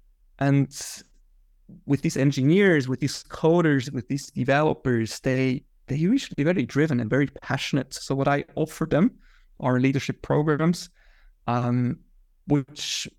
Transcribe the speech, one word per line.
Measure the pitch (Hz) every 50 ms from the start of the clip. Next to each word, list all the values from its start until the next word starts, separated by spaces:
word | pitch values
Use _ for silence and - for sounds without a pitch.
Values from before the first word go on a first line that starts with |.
| _ _ _ _ _ _ _ -
and | 139 139 139 139 135 135 - - - - - - - _ _ _ _ _ _ _ _ _ _ _ _ - - - -
with | - 143 135
these | - - - -
engineers, | 135 143 135 135 131 147 170 202 202 185 165 147 123
with | 127 131 -
these | 151 131 - - -
coders, | - - - - 160 170 175 165 156 143 131 117 147
with | 139 123 - -
these | 139 139 - -
developers, | - - 123 135 139 147 156 156 151 - - 131 120 113 110 104 - -
they, | - 135 127 131 131 131 123 - - _ _ _ _
they're | - 131
usually | 151 160 190 262 269 - - 170 147 143
very | 165 180 196 120
driven | 110 - 135 156 156 143 120
and | 117 107
very | 123 139 143 135
passionate. | - - - - 123 131 - - - 135 131 - -
So | - - - 139
what | 135 135 143
I | 143 143 - - -
offer | 143 156 - - - 165
them | 160 - 151 196 254 - - _ _ _ _ _ _ _ -
are | 151 127 127 123
leadership | 127 135 139 135 - - 135 -
programs, | - - 143 147 151 160 147 139 160 175 175 - - - _ _ _ _ - _ - - _ _ _
um, | 117 120 120 123 123 123 123 123 120 - - _ _ _ _ _ _ _ _ _ -
which | 147 143 131 - - - - - - - - - -